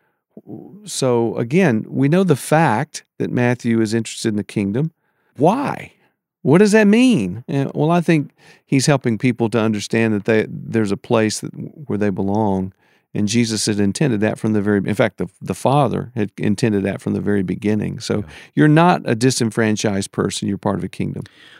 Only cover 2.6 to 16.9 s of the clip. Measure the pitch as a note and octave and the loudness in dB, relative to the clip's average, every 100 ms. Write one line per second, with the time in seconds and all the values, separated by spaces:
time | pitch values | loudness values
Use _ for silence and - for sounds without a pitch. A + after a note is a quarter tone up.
2.6 | D#3 A2 D3+ - - - G#2+ A#2 B2 B2 | 4 0 -4 -10 -14 -8 -4 0 0 0
3.6 | A#2+ A2+ A2 A#2 A2 - A#2 G#2 - A2 | 0 0 0 -2 -4 -6 -4 -2 -4 -4
4.6 | G2 A2+ D#3+ - _ _ _ - D#3+ B3+ | -2 -2 -4 -6 _ _ _ 0 2 2
5.6 | B3 - - _ _ _ _ _ - F3 | -2 -8 -12 _ _ _ _ _ 4 6
6.6 | G#3+ G#3+ G#3 A3 B3+ F3 F#2+ G#2+ - C#3 | 6 6 6 6 4 2 0 -6 -6 -4
7.6 | C#3 - D3+ F3 E3+ D#3+ C3+ _ - _ | -2 -2 0 2 4 2 0 _ -20 _
8.6 | - C3+ C#3 C#3 A#2+ G#2+ B2+ A2+ A#2 A#2 | -2 0 4 2 2 0 0 0 0 0
9.6 | A2+ G#2 - A2+ A2+ G#2 A2+ A2 - - | 0 -2 -2 0 0 0 2 2 0 -6
10.6 | - A2 G#2 G2 - A#2 G#2+ - - - | -4 -2 -2 -4 0 0 0 -4 -10 -12
11.6 | - - C#3+ G#2 G#2 F2+ G2 G#2 G#2+ F#2+ | -14 -14 -8 -4 -2 -2 -2 0 0 -2
12.6 | F#2+ - _ _ _ G#2 G#2 A#2 A2+ G#2+ | -4 -12 _ _ _ -4 -2 0 0 -2
13.6 | A2+ G2+ G2+ - D#3 A2 G#2+ - A2+ G#2 | -2 0 0 0 -2 0 -2 -2 -2 0
14.6 | G2+ G2+ F#2+ G#2 A2+ - F2 - - F#2+ | 0 0 0 0 -2 -2 -10 -8 -10 -4
15.6 | A#2+ C#3+ A#2+ F#2+ F#2+ - G2+ - G#2+ G2+ | 0 2 0 -2 -6 -6 -6 -4 -4 0
16.6 | A#2 G2+ G2 | 0 0 -2